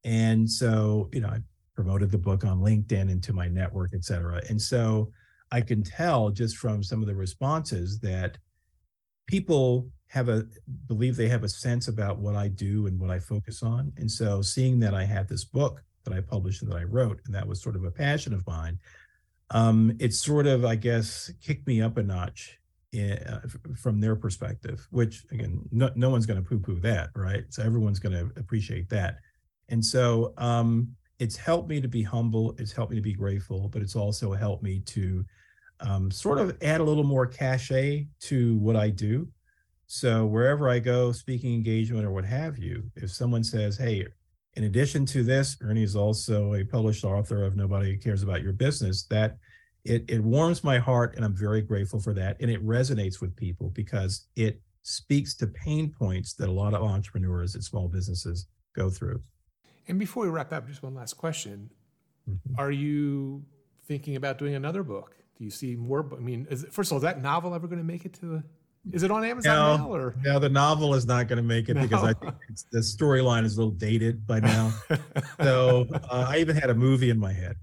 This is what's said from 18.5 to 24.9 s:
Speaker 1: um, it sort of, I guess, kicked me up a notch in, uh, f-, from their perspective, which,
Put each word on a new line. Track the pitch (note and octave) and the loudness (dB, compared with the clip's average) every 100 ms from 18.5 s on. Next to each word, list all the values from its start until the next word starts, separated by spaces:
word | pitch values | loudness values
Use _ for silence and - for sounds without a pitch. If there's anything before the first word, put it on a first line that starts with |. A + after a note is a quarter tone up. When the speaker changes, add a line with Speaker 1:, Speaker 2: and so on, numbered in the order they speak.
| E2 D#2+ F2 - - - _ _ _ _ | -6 -6 -8 -10 -20 -20 _ _ _ _
Speaker 1:
um, | A#2 A2+ A2 A2 A2 | 4 6 8 6 4
it | B2 | 0
sort | - - D3 C#3+ | 0 0 4 4
of, | C3 A#2+ | 4 4
I | A2 | 2
guess, | A#2+ A#2 A2 - - F3 | 2 0 0 -6 -14 -16
kicked | - C#3+ - | -6 -4 0
me | A#2 | 2
up | A2+ A2+ | 2 0
a | |
notch | G2+ F#2 F2+ - - - _ _ _ | -2 -2 -4 -8 -20 -20 _ _ _
in, | A#2 G2+ | -6 -4
uh, | G2 - A2 B2 | -4 -6 -10 -10
f-, | - - B2 | -14 -12 -4
from | B2 G#2 | 0 2
their | G#2+ A2 | 2 0
perspective, | G#2 F#2 - G2 - - | -2 -6 -6 -8 -10 -12
which, | - | -4